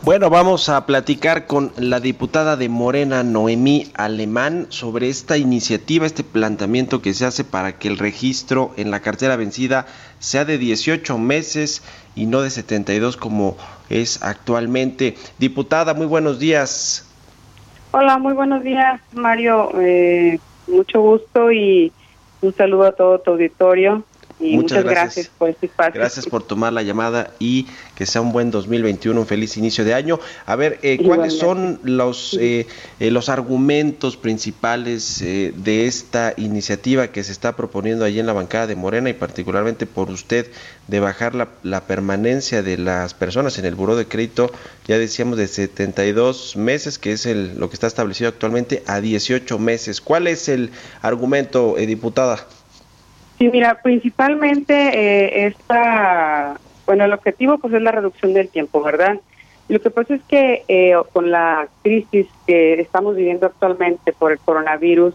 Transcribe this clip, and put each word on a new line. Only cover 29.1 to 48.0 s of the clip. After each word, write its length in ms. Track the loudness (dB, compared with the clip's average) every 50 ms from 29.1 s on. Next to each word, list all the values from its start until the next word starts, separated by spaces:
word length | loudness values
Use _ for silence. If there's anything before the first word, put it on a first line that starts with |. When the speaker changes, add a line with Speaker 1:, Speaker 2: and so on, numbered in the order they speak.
| 0 0
Speaker 1:
un 60 | 0
feliz 300 | 0 -2 -2 -2 -4 -4
inicio 280 | -4 -2 -2 0 0 0
de 100 | 0 0
año. 240 | 0 0 -2 -4 -4 -4 -12 -18 -18 -6
A 100 | -4 -2
ver, 240 | 0 0 -2 -2 -2
eh, 140 | 0 0 0
¿cuáles 380 | 2 4 4 4 4 2 0 -2
Speaker 2:
Igualmente. 40 | 0
Speaker 1:
son 420 | 0 0 0 0 -2 -4 -4 -6 -4
los, 520 | -2 0 0 0 0 -2 -6 -8 -6 -4 -2
eh, 260 | 0 0 0 0 -4 -6 -10 -20 -20 -20 -10 -2
eh, 120 | 0 0
los 160 | 0 0 0 0
argumentos 880 | -2 -4 -2 -2 0 2 2 2 2 2 0 0 -2 -4 -6 -6 -6
principales, 1080 | -4 -4 -4 -4 -4 -6 -10 -8 -4 -2 -2 -2 -2 -4 -6 -6 -6 -6 -8 -8 -8
eh, 300 | -6 -4 -2 -2 -2 -4 -4
de 320 | -6 -2 0 0 2 0
esta 480 | 0 -2 -6 -10 -6 -4 -2 -2 -2 -4
iniciativa 760 | -4 -6 -4 -4 -4 -4 -4 -6 -4 -2 0 0 0 0 -2
que 100 | -4 -10
se 80 | -10 -10
está 240 | -12 -6 -6 -6 -4
proponiendo 500 | -4 -8 -8 -6 -6 -4 -4 -2 0 -2
ahí 140 | -2 -2 -2
en 80 | -2
la 60 | -2
bancada 340 | -2 -2 -4 -4 -4 -4 -4
de 80 | -4 -6
Morena 360 | -6 -4 -4 -2 -2 -2 -4
y 20 |
particularmente 760 | -4 -4 -8 -8 -8 -8 -6 -4 -2 -2 -2 -2 -4 -6 -8
por 240 | -8 -6 -6 -6 -6
usted 400 | -8 -14 -6 _ -2 -2 -2 -4 -12 -20 -20 -20 -20 -20 _ -4
de 100 | -2 0
bajar 380 | 0 0 -2 -2 -6 -4 -4
la, 120 | -4 -6 -6 -8 -12
la 200 | -8 -6 -6 -6
permanencia 840 | -4 -4 -4 -4 -2 -2 -2 0 0 0 0 -2 -4 -4 -4 -4 -2
de 140 | -2 -4 -4
las 360 | -2 -2 -2 -2 -4 -6 -6
personas 440 | -6 -6 -4 -2 -2 -4 -4 -4 -4
en 60 | -6
el 120 | -6 -4
buró 180 | -2 0 0 0
de 140 | 0 -2 -4
crédito, 420 | -4 -4 -4 -4 -2 -2 -2 -2 -2 -10 -20 -20 -20 -20 _ -2
ya 100 | 0 0
decíamos, 400 | 0 -2 -4 -4 -4 -4 -2 -2
de 80 | -2
setenta 580 | -2 -2 -4 -4 -4 -2 -4 -4 -4 -2 -2 -2
y 60 | 0
dos 460 | 2 2 2 2 0 -2 -10 -12 -6
meses, 420 | -4 -2 -2 -2 -2 -4 -8 -10 -8
que 140 | -6 -6
es 140 | -4 -4 -4
el, 340 | -4 -4 -4 -4 -6 -6 -8
lo 80 | -8 -8
que 60 | -6
está 120 | -4 -4
establecido 420 | -4 -2 -2